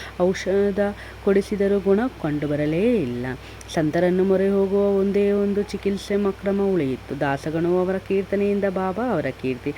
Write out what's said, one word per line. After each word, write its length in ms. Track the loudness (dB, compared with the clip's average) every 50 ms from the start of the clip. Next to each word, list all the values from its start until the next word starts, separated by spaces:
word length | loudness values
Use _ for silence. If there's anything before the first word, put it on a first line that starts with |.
| -14 -10 -4 0
ಔಷಧ 580 | 2 2 2 0 -2 0 0 2 2 2 2 0 -2 -2 -2 -6 -12 -16 -14 -4 0
ಕೊಡಿಸಿದರೂ 560 | 2 2 2 2 0 0 0 2 2 2 2
ಗುಣ 200 | 2 4 4 4 2 0 -2 -4 -4
ಕಂಡುಬರಲೇ 720 | -2 -2 -2 -2 -2 0 0 0 0 0 2 2 2 2
ಇಲ್ಲ. 300 | 2 0 -2 -4 -4 -6 -6 -8 -8 -12 -16 -18 -18 -14 -6 -2
ಸಂತರನ್ನು 500 | 0 0 2 2 2 2 4 4 4 4
ಮೊರೆ 260 | 4 4 4 4 4
ಹೋಗುವ 500 | 4 2 2 2 2 2 2 4 2 2
ಒಂದೇ 320 | 2 2 2 2 2 2
ಒಂದು 300 | 2 2 2 0 0 0
ಚಿಕಿತ್ಸೆ 540 | -2 -4 -4 -4 -2 -2 -2 -2 -2 -2 -2
ಮಕ್ರಮ 460 | 0 0 0 -2 -2 -2 -2 0 2
ಉಳಿಯಿತು. 580 | 2 2 2 2 0 0 -2 -4 -6 -8 -6 -2
ದಾಸಗಣವು 600 | -2 0 -2 -2 -2 -4 -2 -2 0 2 2 2
ಅವರ 180 | 2 0 -2 -4
ಕೀರ್ತನೆಯಿಂದ 640 | -4 -2 -2 -2 -2 0 0 0 0 2 0 0 0 -2
ಬಾಬಾ 420 | -2 -2 -2 -2 -2 -2 -2 -2
ಅವರ 140 | -2 -2 -2 -2 -4 -4
ಕೀರ್ತಿ 300 | -4 -4 -4 -4 -4 -6 -6